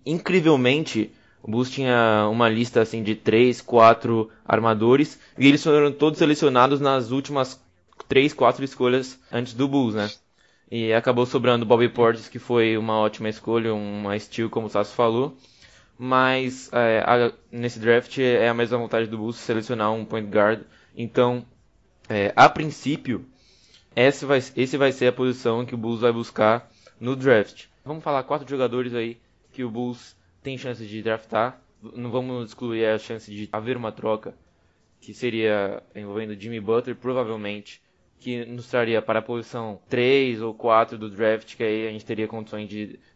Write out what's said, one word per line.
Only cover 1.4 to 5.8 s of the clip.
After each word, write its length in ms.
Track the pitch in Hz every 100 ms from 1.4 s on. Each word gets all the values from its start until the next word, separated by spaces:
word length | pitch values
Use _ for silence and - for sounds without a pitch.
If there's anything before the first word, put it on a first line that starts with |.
o 80 | -
Bulls 220 | 110 127
tinha 560 | 135 131 120 113 107 107
uma 200 | 113 117
lista, 320 | 110 120 120
assim, 240 | 113 113
de 100 | 104
três, 460 | 107 - 110 123 120
quatro 720 | - 120 113 113 117 113 110 -
armadores 760 | - 107 113 107 113 135 147 - - -
e 80 | 135
eles 160 | 147
foram 300 | 160 147